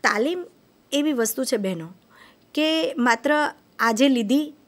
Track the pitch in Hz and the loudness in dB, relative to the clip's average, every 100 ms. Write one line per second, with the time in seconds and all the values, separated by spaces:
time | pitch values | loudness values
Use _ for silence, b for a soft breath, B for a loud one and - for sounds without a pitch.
0 | 233 208 262 359 349 _ _ _ _ 285 | 0 0 -2 -2 -10 _ _ _ _ -2
1 | 294 262 220 - 254 233 196 170 160 185 | 0 0 -2 -2 -2 -2 -2 -6 -10 -18
2 | _ b b b _ - 311 320 - 302 | _ b b b _ -2 0 0 -2 0
3 | 247 226 285 302 294 - _ - 226 220 | 0 0 0 0 -2 -6 _ -2 -2 4
4 | 277 247 208 269 294 - | 4 4 2 0 0 -12